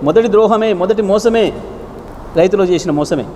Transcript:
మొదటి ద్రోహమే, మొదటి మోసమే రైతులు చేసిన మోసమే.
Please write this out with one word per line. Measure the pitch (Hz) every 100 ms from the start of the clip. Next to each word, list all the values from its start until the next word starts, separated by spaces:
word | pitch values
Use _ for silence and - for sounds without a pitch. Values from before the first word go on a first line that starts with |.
| 143
మొదటి | 190 226
ద్రోహమే, | 202 220 220 220 185
మొదటి | 185 214 202
మోసమే | 208 226 226 196 - - - - - - - - 165
రైతులు | 180 196 190
చేసిన | 175 175 147
మోసమే. | 147 156 104